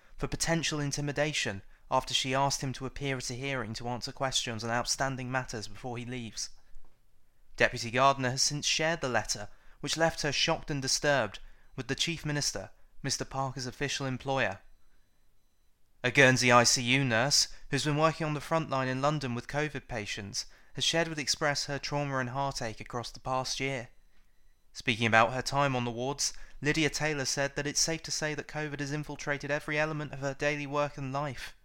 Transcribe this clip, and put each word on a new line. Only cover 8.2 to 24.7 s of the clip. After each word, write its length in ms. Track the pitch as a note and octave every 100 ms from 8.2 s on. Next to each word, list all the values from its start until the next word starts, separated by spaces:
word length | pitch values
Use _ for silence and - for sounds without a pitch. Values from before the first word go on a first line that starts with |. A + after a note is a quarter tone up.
| B2+
has 120 | C3+
since 240 | - D3 -
shared 340 | - D#3 E3
the 80 | C3
letter, 380 | A#2 - A2 G#2 - - -
which 180 | C#3+ -
left 260 | E3 -
her 100 | D3+
shocked 400 | C3 - D#3+ -
and 100 | C#3+
disturbed, 560 | C3 - D3 C#3 G#2+ - - - - -
with 100 | C3
the 80 |
Chief 320 | C#3 - D#3+ D3+
Minister, 440 | D3 - - F#2+ - - -
Mister 240 | C#3 -
Parker's 440 | - C3+ C3+ C3 B2
official 380 | - C#3 - C3+
employer. 520 | B2+ C3+ C3+ G#2 G2 - - - - - _ - - _ _ - _ - -
A 60 | B2
Guernsey 420 | A#2+ C3 B2 B2
I 100 | B2
C 200 | A#2 -
U 220 | A#2+ C3
nurse, 440 | C3+ A2+ C3+ - - - -
who's 140 | C#3
been 120 | C#3 D3
working 280 | D#3 D3+ D#3
on 60 |
the 60 | D3
front 300 | - E3 D#3
line 160 | C3 C3
in 160 | B2+
London 320 | C#3+ D3+ C3
with 140 | A#2+ -
covid 400 | C#3+ D3+ C3+ -
patients, 580 | A#2+ G#2 - G2+ - - - -
has 100 | -
shared 240 | - E3 E3
with 100 | D#3
Express 460 | C3+ - D3+ C#3+
her 160 | - C#3
trauma 380 | - D3 C#3+ C3+
and 100 | B2
heartache 500 | C3 C#3 - A#2 -
across 320 | A2 B2 A2+
the 80 | -
past 400 | C3 C3 B2+ -
year. 300 | C3+ C3 A#2 - - - - - - - -